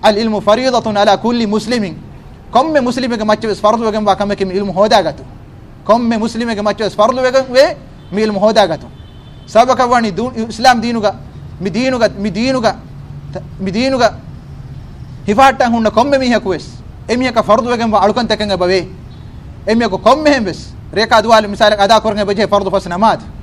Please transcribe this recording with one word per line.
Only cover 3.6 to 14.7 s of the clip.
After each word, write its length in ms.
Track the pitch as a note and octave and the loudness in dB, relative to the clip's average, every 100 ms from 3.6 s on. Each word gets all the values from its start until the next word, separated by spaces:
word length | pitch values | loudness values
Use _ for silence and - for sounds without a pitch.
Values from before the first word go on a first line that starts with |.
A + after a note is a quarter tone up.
ಫರ್ದು 240 | G#3 A3+ | 2 2
ವೆಗಂ 200 | A3+ G#3+ | 0 0
ವಾ 100 | G#3 | 0
ಕಮಕೆ 300 | F#3+ G3+ G3+ | 0 0 -2
ಮಿ 100 | F#3+ | -2
ಇಲ್ಮು 180 | F#3 G3+ | -2 -4
ಹೋದಾಗತು. 520 | F3 G#3 A3 D#3+ C#3 - - - - - - | 0 4 4 2 -6 -16 -20 -20 -20 -20 -16
ಕೊಮ್ಮೆ 320 | - A3+ A#3 A3+ | 0 2 2 0
ಮುಸ್ಲಿಮಿಗೆ 460 | A3+ A3+ A#3 G#3 | -2 -4 -4 -2
ಮಚ್ಚ 180 | G#3 G3+ | -2 -2
ವೆಸ್ 160 | G#3 - | -4 2
ಫರ್ದು 240 | G#3+ B3 | 2 2
ವೆಗಂ 240 | B3+ C4 C4 | 2 0 2
ವೇ 140 | B3 D#4 D#4 - - - | 4 4 2 -14 -20 -8
ಮಿ 100 | F#3 | -2
ಇಲ್ಮು 180 | A3 G3+ | -2 2
ಹೋದಾಗತು. 460 | G#3+ A3 F#3+ D3+ - - - - - - - | 2 4 2 -2 -8 -20 -20 -20 -20 -20 0
ಸಬಕ 340 | G#3+ B3 B3 | 2 4 2
ವಣಿ 300 | B3 B3 A3+ | 2 2 0
ದೂ-, 240 | F3+ A#3+ A#3 | -2 -6 -4
ಇಸ್ಲಾಂ 360 | A3+ A3 B3+ A#3+ | -8 0 2 4
ದೀನುಗ, 260 | A#3 A#3 G#3 - - - - - | 0 -2 -2 -4 -16 -18 -18 -8
ಮಿ 100 | F#3 | -6
ದೀನುಗ, 340 | F#3+ C4 B3+ A3+ - | -2 -2 2 0 0
ಮಿ 120 | G#3 | -6
ದೀನುಗ, 360 | F3+ B3+ C4 A3 F3 - - - - - | -2 -2 0 -2 -4 -12 -18 -16 -16 -14
ತ-, 140 | F3+ - - | -14 -14 -8
ಮಿ 100 | F#3+ | -6
ದೀನುಗ 340 | F#3+ C4 C4 A#3 F3 - - - - - | -2 -2 2 0 0 -16 -18 -18 -18 -16